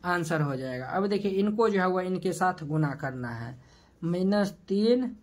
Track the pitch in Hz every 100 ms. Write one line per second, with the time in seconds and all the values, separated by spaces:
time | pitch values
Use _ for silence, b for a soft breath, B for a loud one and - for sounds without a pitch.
0 | 175 175 156 160 147 131 131 127 127 175
1 | 202 196 202 190 202 214 226 196 185 185
2 | 185 185 190 160 185 180 151 156 151 135
3 | 139 127 123 117 117 127 b b b b
4 | 165 175 185 208 202 - - 196 220 247
5 | 254 -